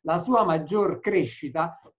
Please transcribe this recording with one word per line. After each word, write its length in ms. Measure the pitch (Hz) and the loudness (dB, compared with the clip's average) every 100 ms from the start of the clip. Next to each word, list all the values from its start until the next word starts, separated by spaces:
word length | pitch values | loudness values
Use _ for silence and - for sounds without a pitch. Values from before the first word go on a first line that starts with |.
la 140 | 160 170 | -4 -2
sua 260 | 170 247 | 2 2
maggior 560 | 190 160 147 208 196 - | 4 0 0 0 0 0
crescita 800 | - 196 127 - 143 160 160 - - | 0 0 0 -4 -8 -4 -4 -6 -20